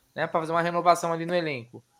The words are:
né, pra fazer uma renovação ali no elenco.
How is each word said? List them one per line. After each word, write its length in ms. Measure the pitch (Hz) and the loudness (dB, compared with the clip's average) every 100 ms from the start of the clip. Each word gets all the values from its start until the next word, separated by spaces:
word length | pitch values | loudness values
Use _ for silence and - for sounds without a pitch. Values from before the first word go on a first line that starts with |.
| _ 135 | _ -6
né, 100 | 160 | -2
pra 140 | 170 | -2
fazer 120 | 160 | 0
uma 120 | 170 | 0
renovação 500 | 170 170 175 170 170 | 0 2 4 4 2
ali 140 | 165 165 | -2 -2
no 80 | 180 | -2
elenco. 480 | 160 131 113 117 - | -2 -6 -10 -18 -20